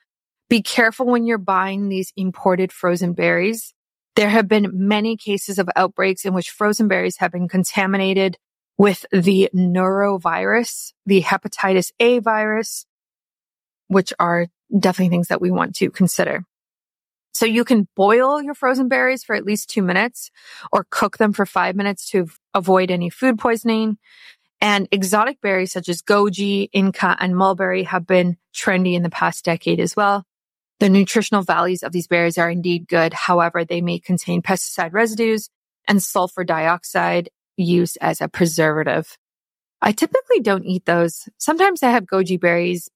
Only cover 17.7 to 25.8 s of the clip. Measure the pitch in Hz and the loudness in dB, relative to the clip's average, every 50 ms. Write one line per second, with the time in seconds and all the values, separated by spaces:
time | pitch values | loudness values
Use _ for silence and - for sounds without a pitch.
17.7 | 247 214 190 - - - 190 208 220 247 254 269 294 302 285 285 285 - 277 254 | 2 2 2 0 0 2 4 4 4 4 4 2 0 -2 -4 -6 -6 -2 -2 0
18.7 | 262 262 262 240 269 254 254 254 262 240 - - 220 208 - 196 214 202 - - | 0 0 0 0 0 0 0 0 -2 -4 -4 -6 -6 -4 -2 -2 -4 -4 -4 -4
19.7 | - 220 190 180 180 185 220 247 - - - - _ _ - - - - - - | -4 -2 0 0 2 0 0 -2 -4 -10 -20 -20 _ _ -20 -20 -20 -16 -8 -2
20.7 | - 202 185 - - - - - - - 226 208 202 - 196 - - 185 175 185 | -2 -2 -2 -4 -4 -2 -2 -2 0 0 0 0 2 0 -2 -2 -2 -2 -2 -2
21.7 | 185 202 202 202 196 - - - - 185 175 160 - _ _ _ - 202 180 190 | -2 -2 -2 -4 -4 -6 -8 -2 -2 -2 -2 -2 -8 _ _ _ -4 -2 2 4
22.7 | 185 185 185 185 180 175 175 175 - - 254 262 240 208 - 240 226 226 - 226 | 2 4 4 2 0 -2 -2 -4 -4 0 0 0 2 2 0 0 0 0 0 -2
23.7 | 220 220 220 220 208 - _ _ _ - - - - _ _ _ _ - 208 208 | 0 0 0 -2 -4 -6 _ _ _ -20 -20 -20 -20 _ _ _ _ -2 0 2
24.7 | 202 202 196 - - 196 190 185 214 208 220 262 302 _ - 202 190 185 185 185 | 2 0 0 -2 -2 -2 0 0 2 2 0 0 -2 _ -2 -2 0 0 -2 -4
25.7 | - 185 | -6 -8